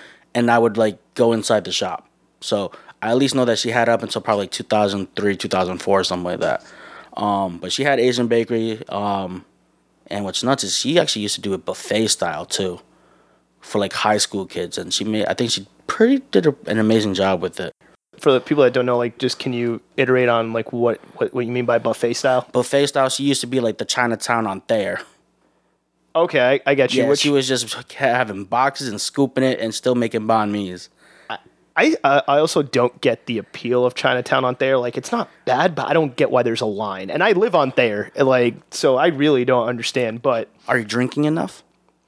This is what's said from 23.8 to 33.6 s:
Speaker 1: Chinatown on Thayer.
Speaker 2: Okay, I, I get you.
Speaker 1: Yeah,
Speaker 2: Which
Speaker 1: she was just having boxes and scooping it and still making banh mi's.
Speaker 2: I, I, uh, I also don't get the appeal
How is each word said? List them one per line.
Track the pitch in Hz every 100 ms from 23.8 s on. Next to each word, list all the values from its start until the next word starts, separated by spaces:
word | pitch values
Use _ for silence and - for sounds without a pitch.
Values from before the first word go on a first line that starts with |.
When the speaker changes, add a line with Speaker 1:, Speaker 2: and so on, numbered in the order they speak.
Speaker 1:
Chinatown | - - 120 110 - 117 107
on | 95
Thayer. | - 113 95 92 - _ _ _ _ _ _ _ _ _ _
Speaker 2:
Okay, | 165 170 143 123 139 -
I, |
I |
get | 139 123
you. | 127
Speaker 1:
Yeah, | 120
Speaker 2:
Which | 143
Speaker 1:
she | 147
was | 139 127
just | 127 117 - -
having | - 135 123 113 98
boxes | 95 120 135 - 131
and | 104
scooping | - - 135 131
it | 131 123
and | 113
still | - 127
making | 123 117 113 107
banh | 113 104
mi's. | 104 95 90 - _ _ - -
Speaker 2:
I, | 104 _ _ _
I, | - 285 330
uh, | 139 139 -
I | 143
also | 160 160
don't | 139 127 123 -
get | 127 113
the | - 113
appeal | - -